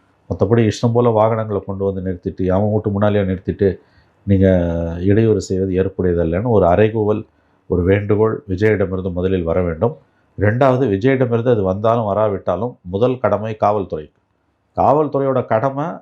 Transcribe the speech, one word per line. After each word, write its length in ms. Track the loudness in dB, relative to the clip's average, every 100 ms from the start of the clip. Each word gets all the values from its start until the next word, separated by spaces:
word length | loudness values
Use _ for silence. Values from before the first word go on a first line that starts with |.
| _ _ -8
மத்தபடி 380 | -2 2 2 2
இஷ்டம் 260 | 0 0
போல 160 | 2 2
வாகனங்களை 540 | 4 2 0 -4 -6 -6
கொண்டு 180 | -4
வந்து 160 | -4 -4
நிறுத்திட்டு, 480 | -6 -6 -8 -4 0
அவன் 220 | 0 0
வீட்டு 200 | 0 -2
முன்னாலேயே 340 | 0 0 0
நிறுத்திட்டு 540 | 0 -4 -4 0 0 0 _ _ _ _
நீங்க 260 | 0 2 4 4 0 -2 -4 -4
இடையூறு 400 | 0 2 2 2
செய்வது 320 | -2 -4 -2
ஏற்புடையதல்லன்னு 760 | 0 -2 -2 0 0 0 -2 2
ஒரு 180 | 4 4
அறைகூவல், 600 | 4 2 2 0 -2 -6 _ _ _ -4
ஒரு 160 | 0
வேண்டுகோள் 600 | 2 2 2 0 0 -2 -6
விஜயிடமிருந்து 640 | -2 0 2 -2 -4 -6
முதலில் 300 | -2 -2 0
வர 200 | 0 -2
வேண்டும். 340 | -2 -2 -2 -4 _ _ _ -4
ரெண்டாவது, 500 | -2 2 2 2 0
விஜயிடமிருந்து 600 | 0 2 2 0 0 0
அது 120 | 0
வந்தாலும் 440 | 0 0 0 0 0
வராவிட்டாலும் 680 | 0 0 -2 -4 -4 -6 -10
முதல் 380 | -10 -2 -2 0
கடமை 380 | -2 -2 -4 -2
காவல்துறை. 540 | 0 0 -4 -8 -10 _ _ _ _ _ _ 0
காவல்துறையோட 720 | 2 2 0 -2 0 -2 0
கடமை 380 | 0 -2 -4 -8 -10